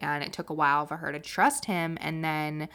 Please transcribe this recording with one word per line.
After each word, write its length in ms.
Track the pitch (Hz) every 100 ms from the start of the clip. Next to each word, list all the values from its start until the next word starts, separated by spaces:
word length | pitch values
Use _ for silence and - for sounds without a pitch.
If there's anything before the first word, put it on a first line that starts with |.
And 240 | 147 147
it 80 | 143
took 160 | - 170
a 60 |
while 320 | 156 147 143 151
for 100 | 160
her 160 | 147
to 60 | 147
trust 460 | - - 226 285 -
him 320 | 180 165 165
and 240 | 151 160
then 460 | 160 151 151 151 151